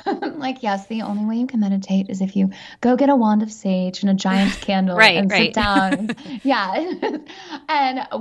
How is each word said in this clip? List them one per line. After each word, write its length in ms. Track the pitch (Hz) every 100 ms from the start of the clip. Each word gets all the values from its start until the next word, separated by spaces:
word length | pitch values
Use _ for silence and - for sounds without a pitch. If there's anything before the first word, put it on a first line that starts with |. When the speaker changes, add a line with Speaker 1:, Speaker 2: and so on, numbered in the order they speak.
| -
Speaker 1:
<laughs> 220 | - -
Speaker 2:
<laughs> 60 | 311
Speaker 1:
Like, 220 | 262 262
yes, 240 | 220 196 196
the 160 | 226
only 220 | 208 208 214
way 100 | 226
you 60 | 254
can 140 | 240
meditate 500 | 202 196 190 190 190
is 100 | 190
if 160 | 190 202
you 140 | 190 - - -
go 140 | 240 254
get 140 | 277
a 60 | 277
wand 280 | 220 214
of 80 | 214
sage 500 | - 196 185 185 185
and 80 | 196
a 40 | 190
giant 440 | 190 190 196 -
Speaker 2:
<laughs> 0 |
Speaker 1:
candle 360 | - 190 190 180
Speaker 2:
Right, 200 | 220 175
Speaker 1:
and 120 | 196
Speaker 2:
right. 240 | 196 165
Speaker 1:
sit 0 |
down. 560 | 220 208 196 190 - 214 233 -
Speaker 2:
<laughs> 160 | 254
Speaker 1:
Yeah. 540 | 269 240 190 214 339 330 415 330 -
<laughs> 400 | - - 294 -
And 380 | 302 269 262 - 220